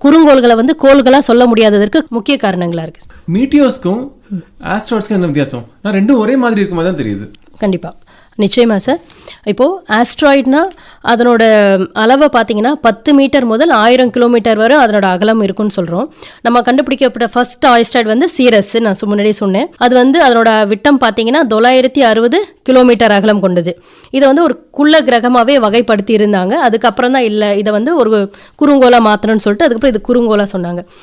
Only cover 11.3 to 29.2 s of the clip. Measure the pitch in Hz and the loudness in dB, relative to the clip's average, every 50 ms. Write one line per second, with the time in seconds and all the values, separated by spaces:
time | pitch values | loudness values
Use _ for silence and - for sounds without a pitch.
11.3 | 240 226 226 220 220 214 208 196 196 185 190 - - 208 220 233 262 277 302 277 | 2 2 2 2 4 4 2 2 0 0 -2 -4 -4 -4 0 0 2 2 2 2
12.3 | 269 233 220 196 220 208 220 254 302 - - 226 202 - - 302 285 277 277 269 | 2 0 -2 -2 -4 -2 -2 -2 -4 0 -2 -2 -2 -2 -2 0 2 2 2 2
13.3 | - 277 254 226 220 226 311 339 269 214 214 233 247 254 254 240 - 247 240 240 | 0 -2 0 0 0 0 0 0 2 2 2 2 2 2 0 0 0 0 0 2
14.3 | 240 233 202 233 220 214 220 240 285 302 254 214 208 208 196 190 180 180 208 220 | 0 0 0 0 -2 0 2 2 2 2 2 2 0 0 0 0 -2 0 0 0
15.3 | 220 220 202 190 196 - 214 208 - 196 175 165 170 185 262 320 _ - - - | 0 0 -2 -4 -4 -4 -6 -4 -4 -6 -6 -6 -4 -6 -6 -8 _ -20 -20 -20
16.3 | - _ - 233 240 240 233 247 262 269 269 277 269 - 269 247 240 226 240 196 | -20 _ -4 -2 0 0 0 0 -2 -2 -2 -2 -2 -2 -2 -4 -2 -4 -6 -4
17.3 | - 240 247 240 - - - 269 240 233 226 - - 247 226 214 220 247 339 339 | -2 -4 -4 -4 -4 -2 2 2 2 2 2 0 -2 -2 -2 0 0 0 -2 -2
18.3 | - - 247 247 220 202 196 - - 226 233 208 185 - 220 202 208 208 202 214 | -2 0 0 2 2 2 0 0 -4 -4 -2 -2 -4 -4 -4 -4 -4 -2 -2 -2
19.3 | 208 - 214 196 185 202 294 - - - 247 247 254 247 247 269 277 349 311 262 | -2 -2 -4 -4 -2 -2 -4 -6 -6 -4 -2 0 2 2 2 2 2 2 2 2
20.3 | 233 233 226 226 220 214 214 202 220 202 - 294 285 247 254 226 202 240 220 226 | 2 2 2 2 2 2 0 -2 -2 -2 0 0 2 2 0 -2 -2 -2 -4 -2
21.3 | 262 320 311 214 220 214 226 247 254 262 254 262 262 285 262 226 214 226 233 240 | 0 -2 0 0 0 2 2 2 2 2 2 0 0 0 2 2 2 2 0 0
22.3 | 277 392 403 - _ _ - - 262 254 247 247 233 196 233 214 208 196 190 214 | 0 -2 -4 -4 _ _ -2 2 2 4 4 4 2 2 2 2 2 2 0 0
23.3 | 208 202 196 185 180 175 165 180 170 - _ - - - _ - - 269 277 262 | 0 0 0 -2 -2 -2 -4 -4 -8 -10 _ -20 -20 -20 _ -8 -2 0 2 2
24.3 | 269 320 339 294 - - _ _ - - 294 302 311 311 247 254 240 233 220 247 | 2 2 0 0 -2 -4 _ _ -6 -2 0 2 2 2 2 2 0 0 0 0
25.3 | 247 240 226 247 285 262 220 208 208 240 233 - 220 202 202 - 226 202 214 208 | 0 2 2 2 2 2 2 2 0 0 0 0 -2 -2 0 -2 0 0 0 0
26.3 | 208 185 180 190 254 339 285 233 214 233 254 233 214 - 247 247 262 262 247 220 | 0 -2 -2 -2 -2 -2 0 0 -2 0 -2 -2 -2 -2 -2 0 0 0 -2 -2
27.3 | 208 214 208 208 202 202 202 214 214 208 226 294 349 302 233 220 220 208 196 202 | -2 -2 -2 -2 -2 -2 -2 -2 -2 -2 -2 -2 0 0 0 0 0 0 -2 -4
28.3 | - - - - _ - 294 285 285 277 254 247 247 240 226 214 208 208 | -8 -18 -20 -20 _ -2 0 2 4 4 4 4 4 4 4 2 0 0